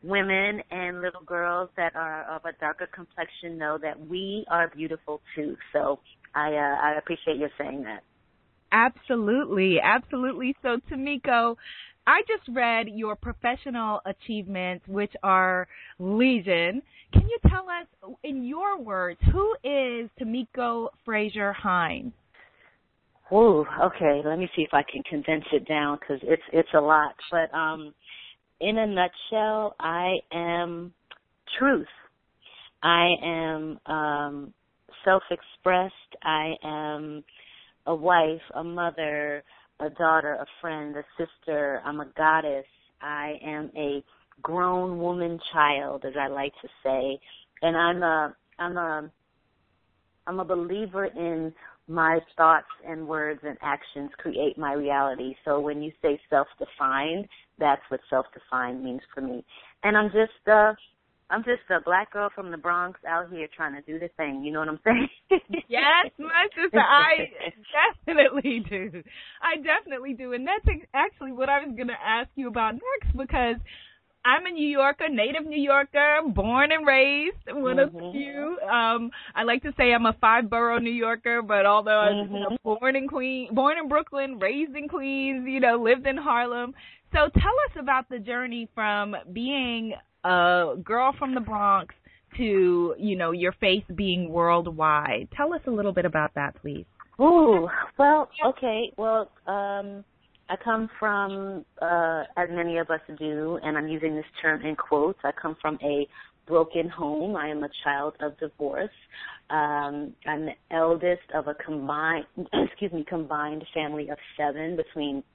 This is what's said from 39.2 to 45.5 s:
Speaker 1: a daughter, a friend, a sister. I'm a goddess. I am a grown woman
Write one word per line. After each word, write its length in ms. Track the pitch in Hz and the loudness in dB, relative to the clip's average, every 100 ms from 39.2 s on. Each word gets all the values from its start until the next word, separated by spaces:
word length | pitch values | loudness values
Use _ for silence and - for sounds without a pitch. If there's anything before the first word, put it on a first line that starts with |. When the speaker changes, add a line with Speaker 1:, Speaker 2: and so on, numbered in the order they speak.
| 147 147 - _ _ _ | -4 -6 -10 _ _ _
Speaker 1:
a 80 | 151 | -10
daughter, 460 | 147 165 160 156 147 | 0 4 4 2 -4
a 100 | 143 - | -8 -12
friend, 340 | 170 156 147 147 | -10 -8 -8 -10
a 80 | 147 - | -14 -10
sister. 640 | 170 _ - 151 143 135 | -10 _ -4 -2 0 -2
I'm 160 | 139 147 | -6 -8
a 60 | 147 - | -10 2
goddess. 500 | 156 156 151 139 135 _ _ _ | 4 4 0 -4 -6 _ _ _
I 360 | 143 147 151 151 | -8 -6 -8 -8
am 260 | 151 151 156 - | -8 -8 -10 -6
a 260 | 147 143 - _ _ _ | -4 -6 -10 _ _ _
grown 580 | - 170 180 180 185 175 | -6 -2 0 0 -2 -4
woman 380 | 175 180 170 170 - | -2 -2 -4 -6 -4